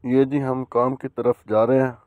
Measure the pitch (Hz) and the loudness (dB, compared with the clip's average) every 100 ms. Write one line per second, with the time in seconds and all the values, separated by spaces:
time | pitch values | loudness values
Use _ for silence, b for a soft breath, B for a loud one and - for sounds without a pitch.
0 | 123 131 135 143 135 131 123 120 123 135 | 0 2 2 0 -4 -6 -4 -2 -2 -4
1 | - - 120 120 - 107 113 131 131 120 | -10 -4 -2 -2 -2 0 2 2 0 -4